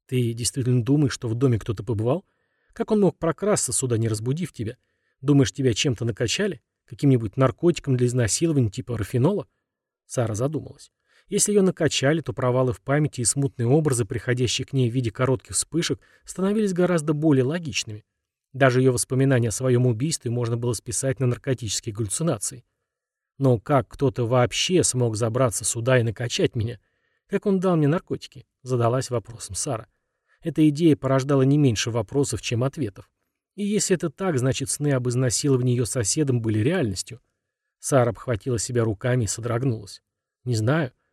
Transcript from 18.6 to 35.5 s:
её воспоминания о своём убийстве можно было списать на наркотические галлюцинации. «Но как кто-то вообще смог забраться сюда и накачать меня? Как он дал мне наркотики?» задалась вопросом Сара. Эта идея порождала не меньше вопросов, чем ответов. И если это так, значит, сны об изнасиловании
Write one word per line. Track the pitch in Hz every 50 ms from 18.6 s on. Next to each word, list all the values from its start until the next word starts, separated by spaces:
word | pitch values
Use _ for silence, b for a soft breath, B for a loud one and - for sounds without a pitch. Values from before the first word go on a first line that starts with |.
| 139 131 120 127
её | 131 131
воспоминания | 123 120 - - 131 127 135 135 135 123 117 117
о | 104
своём | - 127 131 127 120 123
убийстве | 127 117 107 131 165 160 - - 120 117
можно | 120 120 113 117
было | 117 120 120 120
списать | - - - 110 - - 135 127 -
на | 135 123
наркотические | 117 - - - 131 - 117 104 - - - 120 104
галлюцинации. | 104 117 101 - - 160 170 139 104 - - - 123 - _ _ _ _ _ _ _ _ _ _ _ _ _ _ -
«Но | 135 131 123 110
как | - - 151 135 117
кто-то | - - - 143 131 113 - 123
вообще | 110 123 127 123 113 - - - - 185 170 -
смог | - - 127 123 117 110
забраться | 104 120 117 113 123 131 120 - - 104
сюда | - - 117 113 127 131 127
и | 113
накачать | 113 104 - 120 117 - - 185 135 -
меня? | 120 101 113 - - _ _ _ _ _ _ _ _ _ _
Как | 202 190 -
он | 208 190 190
дал | 175 190 175
мне | 160 151
наркотики?» | 139 156 180 - - 135 - - - - - - _ _ _ -
задалась | 127 127 120 117 117 120 135 127 -
вопросом | 123 117 - - 113 - - - 98
Сара. | - - 151 127 107 - - _ _ _ _ _ _ _ _ _ _ -
Эта | 170 143 - 156 156
идея | 147 143 175 165 143
порождала | - - 131 135 135 131 139 143 139 131
не | 135 143
меньше | 151 147 131 113 - - 123 110
вопросов, | 120 107 - - 139 139 - - 101 -
чем | - 123 113 127
ответов. | 135 - - 139 101 - - - _ _ _ _ _ _ _ _ _ _
И | - 208
если | 202 214 202 - - 190
это | 156 - 165
так, | - - 190 190 165
значит, | 127 120 135 123 - 135 -
сны | - - 147 147 139
об | 127 120 123
изнасиловании | 120 123 131 127 - - - 143